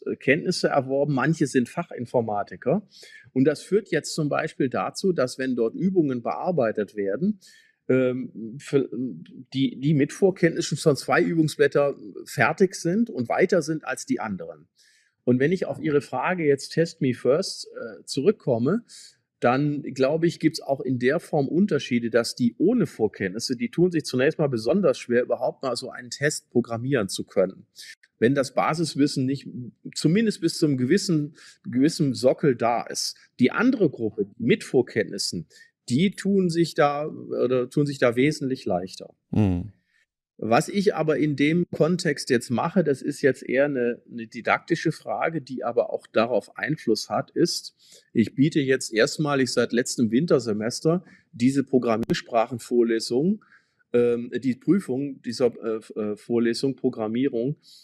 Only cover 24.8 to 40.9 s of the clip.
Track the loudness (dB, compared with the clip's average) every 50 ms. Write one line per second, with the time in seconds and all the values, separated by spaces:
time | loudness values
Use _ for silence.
24.8 | 4 2 2 0 -2 0 0 0 2 0 -2 -2 -2 -4 -4 _ -4 -6 -4 -6
25.8 | -8 -10 -12 -14 -14 -12 -6 -2 -2 -2 -2 -4 -6 _ 0 0 0 0 -2 -6
26.8 | -2 0 0 0 0 0 -4 -8 -10 -2 0 2 2 2 0 -6 -20 _ _ -20
27.8 | -20 -20 -20 -20 _ _ _ 2 2 2 4 2 0 -2 0 0 0 0 0 0
28.8 | -2 -2 0 2 2 2 2 0 -2 -2 -2 -4 -8 -12 -12 -12 -12 -12 -14 _
29.8 | -18 -14 -6 -2 0 2 4 4 2 0 0 0 -2 -4 -2 0 0 0 0 2
30.8 | 2 2 2 2 2 2 0 0 -2 -4 -8 -16 -20 -20 -20 _ -10 -4 0 2
31.8 | 2 2 2 0 0 0 0 2 2 2 2 4 2 0 2 2 2 0 0 0
32.8 | -4 -6 -8 -6 -6 -8 -8 _ _ _ _ 2 2 2 2 2 2 2 2 2
33.8 | 2 0 0 -2 -6 -4 -2 -4 -4 -4 -6 -2 0 2 2 2 0 0 2 2
34.8 | 2 2 0 -2 -2 -2 -4 -8 -6 -6 -6 -8 -10 _ -16 -20 -20 _ _ _
35.8 | _ -2 0 2 2 2 0 -2 -2 0 2 2 2 2 2 0 0 0 2 2
36.8 | 2 2 2 0 -4 -6 -8 -12 -10 -8 -4 -2 0 0 0 0 -2 0 0 0
37.8 | 0 0 0 2 2 2 4 4 2 2 2 0 -4 -4 -4 -4 -4 -2 -2 -2
38.8 | -4 -6 -12 -16 -20 -20 _ _ _ _ 0 2 2 2 2 0 -4 -8 -14 _
39.8 | _ _ _ _ _ _ _ _ _ _ _ -8 -2 2 2 2 2 2 0 0
40.8 | 2 2